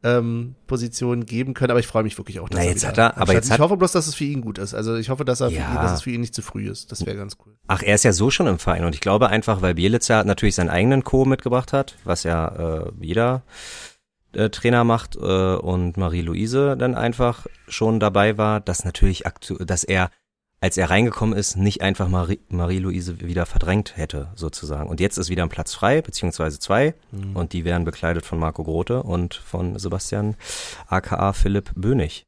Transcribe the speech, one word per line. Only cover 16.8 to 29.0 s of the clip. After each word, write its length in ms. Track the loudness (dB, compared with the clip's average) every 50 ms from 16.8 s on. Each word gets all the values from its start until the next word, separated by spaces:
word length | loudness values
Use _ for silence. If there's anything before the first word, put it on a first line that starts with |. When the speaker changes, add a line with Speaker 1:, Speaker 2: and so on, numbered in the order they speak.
| 0 0 0
Speaker 2:
einfach 520 | 0 0 -2 0 2 0 0 0 -2 -8 -16 -18 -18 _ -12
schon 300 | -4 0 2 2 2 4
dabei 380 | 2 2 4 4 4 4 4 2
war, 220 | 2 2 2 0
dass 240 | -2 -4 -4 -4 -4
natürlich 420 | -6 2 4 4 4 4 2 -4
aktu-, 380 | -8 -8 -8 -10 -10 -8 -8 -4
dass 180 | -4 -2 -2 0
er, 260 | 0 2 2 2 0 _ _ _ _ _ _ _ _ _ _
als 160 | -2 -2 0
er 120 | 2 0 2
reingekommen 480 | 4 4 2 2 0 0 0 0 0
ist, 200 | 0 -2 -2 0
nicht 240 | 2 2 2 2 2 0
einfach 260 | -2 0 0 0 0
Marie, 300 | 0 0 0 -2 -4 -6 _ _
Marie-Louise 720 | -4 -2 -2 0 0 -2 -2 -2 -4 -4 -6 -6 -8 -8 -8
wieder 220 | -4 -2 -2 -2
verdrängt 520 | 2 2 2 2 4 2 0 0 -2 -6
hätte, 320 | -8 -8 -6 -6 -8 -8 -8 -10
sozusagen. 520 | -8 -8 -8 -8 -8 -8 -6 -6 -6 -4 -6
Und 120 | -4 -2
jetzt 160 | -2 -2 -2 -2
ist 120 | -4 -4
wieder 120 | -2 -2 -2
ein 60 | -2
Platz 260 | -2 -6 -8 -8 -6
frei, 260 | -2 2 2 2 2
beziehungsweise 600 | 0 -2 -8 -4 -4 -4 -2 -2 -4 -4 -4 -6
zwei. 340 | -4 0 2 2 2 2 0 _ _ _
Speaker 1:
Mhm. 240 | -12 -10 -8 -6 -4
Speaker 2:
Und 180 | -4 -4 -4 -4
die 100 | -4 -2
werden 200 | 0 0 0 0
bekleidet 400 | -2 -4 -4 -2 -2 -2 -2 -4
von 140 | -4 -4 -2
Marco 240 | -2 -2 -4 -4 -6
Grote 400 | -4 -2 -2 -2 -2 -2 -4